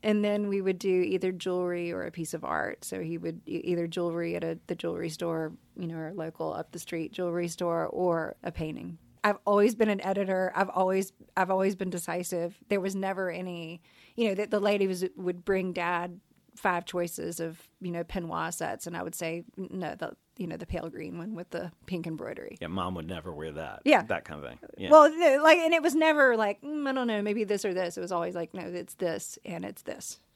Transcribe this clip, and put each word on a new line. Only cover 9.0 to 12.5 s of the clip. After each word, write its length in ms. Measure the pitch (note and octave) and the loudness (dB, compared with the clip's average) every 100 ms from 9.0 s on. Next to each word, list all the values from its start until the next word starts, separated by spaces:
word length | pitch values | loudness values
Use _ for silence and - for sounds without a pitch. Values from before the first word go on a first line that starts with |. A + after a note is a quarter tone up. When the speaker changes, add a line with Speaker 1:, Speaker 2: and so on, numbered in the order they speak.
| - _ | -18 _
Speaker 1:
I've 140 | G#3 G3+ - | 0 2 4
always 300 | G#3 G#3 A3 | 6 6 6
been 120 | G#3+ | 2
an 120 | G3 | 2
editor. 520 | F#3+ G3 F#3+ F#3+ F#3 - | 0 0 2 2 0 2
I've 140 | F#3+ | 0
always, 420 | F3+ F#3 F#3+ F#3+ _ - - | 2 4 2 0 _ -8 0
I've 140 | F#3 | 2
always 240 | F#3+ F#3+ F#3+ | 4 2 0
been 140 | F#3 | -4
decisive. 680 | F3+ E3+ F3 F3+ F3+ E3+ | -4 -4 -4 -2 -2 -4